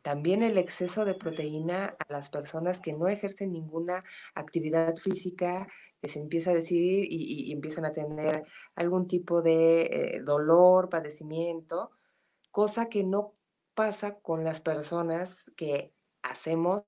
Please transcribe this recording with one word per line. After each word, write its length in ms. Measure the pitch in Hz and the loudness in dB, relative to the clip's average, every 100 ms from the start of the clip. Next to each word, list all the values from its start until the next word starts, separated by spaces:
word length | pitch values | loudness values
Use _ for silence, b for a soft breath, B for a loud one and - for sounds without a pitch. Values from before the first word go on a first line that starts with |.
También 420 | 147 147 156 202 | -4 -2 2 2
el 140 | 233 196 | 4 2
exceso 440 | 180 - 180 202 | 0 -4 -4 0
de 120 | 208 | -2
proteína 800 | 190 170 160 151 156 160 180 196 - - | -2 -6 -4 -4 -4 -2 -2 -4 -8 -8
a 60 | |
las 160 | 143 143 | -8 -6
personas 500 | 147 143 160 170 180 | -8 -8 -4 -4 -4
que 140 | 165 | -6
no 140 | 151 180 | 0 0
ejercen 440 | 202 196 196 196 | 0 -4 -6 -6
ninguna 520 | 170 160 160 170 180 185 B B | -6 -6 -6 -4 -4 -8 B B
actividad 600 | - 143 165 156 165 165 165 | -12 -4 -4 2 2 2 0
física, 720 | 190 180 185 180 175 185 196 B B _ | -4 -4 -6 -2 -2 -2 -6 B B _
que 100 | 147 | -10
se 100 | 147 | -8
empieza 320 | 151 165 170 | -4 -2 2
a 20 | |
decir 520 | 170 165 175 175 196 | 2 2 2 4 2
y, 20 | 196 | 0
y, 340 | 165 - 151 131 | -4 -4 -6 -6
y 20 | |
empiezan 340 | 147 156 165 | -6 -6 -4
a 80 | 156 | -4
tener 520 | 156 151 151 156 156 B B B | -4 -6 -2 -2 -2 B B B
algún 320 | - 175 185 180 | -4 0 0 0
tipo 340 | 180 180 170 | -2 2 2
de, 400 | 165 160 165 165 - 143 143 - | 6 6 6 6 4 0 -2 -4
eh, 40 | |
dolor, 680 | 139 147 151 170 180 185 185 | 0 2 6 8 10 8 4
padecimiento, 1000 | 170 151 151 151 160 170 165 160 170 240 _ _ _ _ _ _ | -4 -6 -12 -8 -4 -4 -6 -6 -6 -6 _ _ _ _ _ _
cosa 380 | - 208 220 226 | 0 0 0 -2
que 140 | 208 | 0
no 300 | 190 196 208 _ _ _ _ | 0 0 -2 _ _ _ _
pasa 440 | - 220 202 208 202 | 0 0 0 -8 -8
con 240 | - 160 | -4 -2
las 180 | 160 156 | -2 -2
personas 920 | 165 156 151 170 165 165 180 - - - | -2 -2 -2 -2 -2 -2 -4 -10 -18 -8
que 360 | 156 143 - _ _ _ | -2 -2 -4 _ _ _
hacemos 600 | 127 127 160 165 170 202 | -10 -6 -2 2 2 0